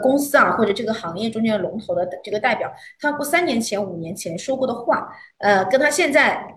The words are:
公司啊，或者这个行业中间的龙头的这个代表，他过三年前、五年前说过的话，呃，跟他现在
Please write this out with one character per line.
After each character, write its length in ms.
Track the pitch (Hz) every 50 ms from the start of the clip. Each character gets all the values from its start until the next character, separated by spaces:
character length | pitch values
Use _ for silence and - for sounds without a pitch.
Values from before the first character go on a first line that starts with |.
公 140 | - 262 269 285
司 180 | 285 - - 277
啊， 140 | 226 185
或 120 | - 240 220
者 80 | 202
这 120 | 196 202 233
个 100 | 208 220
行 240 | - - 170 165 185
业 140 | 220 226
中 120 | 220 220 226
间 80 | 220
的 60 | 214 202
龙 220 | 175 160 - 220
头 160 | - - 175
的 120 | 175 180 180 - - -
这 60 | 208
个 100 | - 214
代 140 | - 254 220
表， 180 | 220 - - - - - - - _
他 100 | - 294
过 140 | 285 285 294
三 180 | 285 - 349 359
年 160 | 320 247 226
前、 240 | 226 - 208 196 208
五 140 | 190 175 165
年 180 | 165 165 196
前 220 | - - 180 165 -
说 180 | - - 262
过 120 | 247 262 -
的 60 | 240
话， 360 | - - - - 196 - - - - - - _ _
呃， 260 | - 202 208 190 190
跟 160 | 190 - 262
他 80 | 302 294
现 240 | 294 370 349 294 262
在 420 | 294 269 220 - - - - -